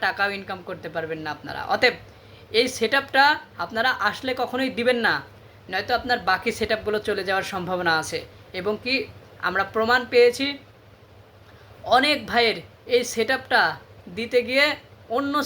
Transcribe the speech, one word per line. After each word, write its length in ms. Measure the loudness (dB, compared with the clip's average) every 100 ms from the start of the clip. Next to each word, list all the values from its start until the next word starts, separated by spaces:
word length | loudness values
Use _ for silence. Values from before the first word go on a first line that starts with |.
| -2
টাকাও 240 | -2 -2 -4
ইনকাম 220 | -8 -10 -10
করতে 180 | -12 -8 -8
পারবেন 240 | -6 -6 -8
না 40 | -10
আপনারা। 260 | -10 -8 -2
অতএব 220 | 2 2 2 -8 -20 -20 -20 -2 0
এই 80 | 0 0
সেটআপটা 480 | 0 0 2 4 4 4 -4 -10
আপনারা 260 | -6 -2 0 0 -2
আসলে 220 | -2 -4 -4
কখনোই 300 | -2 -2 -2 0
দিবেন 220 | 0 2 2
না, 60 | 0 -4 -20 -20 -20 -8
নয়তো 200 | -6 -2 -2
আপনার 200 | 0 -2 0
বাকি 200 | 0 0 -2
সেটআপগুলো 380 | -2 -2 -2 -2 -2
চলে 160 | -4 -2
যাওয়ার 160 | -2 -2
সম্ভাবনা 400 | -6 -4 -2 0 0
আছে। 180 | -2 -8 -10 -18 -14 -6
এবং 140 | -4 -4
কি 100 | -2 -4 -4 -14 -20 -8 -2
আমরা 160 | -2 -2 0
প্রমাণ 260 | 2 2 4
পেয়েছি 360 | 6 6 4 -4 -6 -14 -20 -20 -20 -20 -20 -20 -20 -20 -20 -20 -10 2 4
অনেক 200 | 4 0 0
ভাইয়ের 260 | 2 2 0 -8 -18 0 0
এই 80 | 0
সেটআপটা 480 | -2 -2 -2 2 2 2 -2 -14 -20 -14 -10
দিতে 220 | -2 0 2
গিয়ে 180 | 2 2 0 -10 -18 -4 -2
অন্য 160 | 0 -2